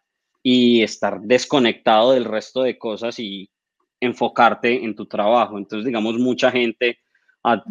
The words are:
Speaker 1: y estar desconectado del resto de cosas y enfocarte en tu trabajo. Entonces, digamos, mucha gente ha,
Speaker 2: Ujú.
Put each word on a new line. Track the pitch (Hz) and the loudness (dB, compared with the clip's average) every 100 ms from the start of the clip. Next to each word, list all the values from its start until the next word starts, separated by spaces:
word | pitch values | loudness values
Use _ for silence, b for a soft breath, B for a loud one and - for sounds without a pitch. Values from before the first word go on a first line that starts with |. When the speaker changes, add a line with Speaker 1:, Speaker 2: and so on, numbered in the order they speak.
| _ _ _ _ | _ _ _ _
Speaker 1:
y | 127 127 120 120 | 2 4 4 4
estar | 104 - 104 95 | 2 -2 -6 -4
desconectado | 101 123 - 147 117 - 123 110 123 | 0 0 2 0 0 0 2 4 4
del | 131 110 | 2 0
resto | 107 - 127 | -6 -6 -4
de | 127 - | -4 -4
cosas | 117 101 117 120 | -8 -8 -10 -10
y | 104 98 95 _ _ _ _ - | -12 -12 -16 _ _ _ _ -6
enfocarte | 123 113 117 - 117 104 120 127 | -4 -2 -2 2 2 2 -2 -2
en | 110 | -4
tu | 101 104 | -10 -8
trabajo. | 107 104 120 101 101 | -2 2 2 0 -4
Entonces, | 101 107 123 | -10 -8 -6
digamos, | 113 110 113 | -4 -2 -2
mucha | 127 120 127 | -2 0 0
gente | 123 117 - 120 - _ _ _ _ | 2 -2 0 -4 -4 _ _ _ _
ha, | 120 107 | 0 0
Speaker 2:
Ujú. | - | -2